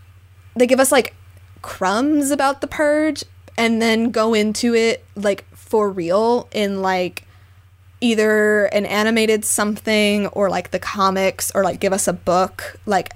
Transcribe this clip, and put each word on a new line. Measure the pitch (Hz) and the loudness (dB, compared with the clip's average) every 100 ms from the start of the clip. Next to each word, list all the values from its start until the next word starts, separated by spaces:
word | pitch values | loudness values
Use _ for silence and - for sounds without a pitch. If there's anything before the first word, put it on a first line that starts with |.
| - - - - - 233 | -20 -20 -20 -20 -6 0
they | 247 | 2
give | 254 | 4
us, | 269 | 4
like, | 277 - - - - - - | 2 0 -6 -20 -20 -20 -20
crumbs | - - 185 208 285 302 277 | -16 -4 -2 0 0 0 0
about | 285 277 277 | 0 0 -2
the | 294 | -6
Purge | - 294 302 311 294 - - - - | -2 0 2 0 -4 -10 -18 -10 -2
and | 226 226 | 0 2
then | 226 220 233 | 2 2 0
go | 220 220 | 0 2
into | 214 214 208 240 | 2 0 0 0
it, | 226 226 - - 208 | 2 2 -2 -8 -6
like, | 202 196 - - | -4 -4 -8 -20
for | - 220 208 | -4 0 0
real | 190 165 196 226 240 - | -2 -2 0 2 0 -2
in, | 214 202 196 | -4 -4 -2
like, | 190 185 180 - - - - - - _ - - | -2 -2 -4 -8 -20 -20 -20 -20 -20 _ -20 -4
either | 240 220 214 214 214 208 196 | 0 2 2 4 4 2 2
an | 208 202 | 0 -2
animated | 208 214 226 220 214 - | 0 0 2 2 0 0
something | - 208 214 220 214 208 208 196 | -2 -2 -4 0 2 2 0 -2
or, | - 196 | -2 -2
like, | 175 - | -2 -4
the | 190 | -6
comics | - 208 190 190 190 - - 196 | -6 0 0 2 0 -2 -4 -2
or, | |
like, | 185 - | -2 -2
give | 196 | -2
us | 190 - | -2 -2
a | |
book, | 180 - 180 190 - - - - | -4 0 0 0 -4 -16 -10 -2
like, | 190 - | -2 -2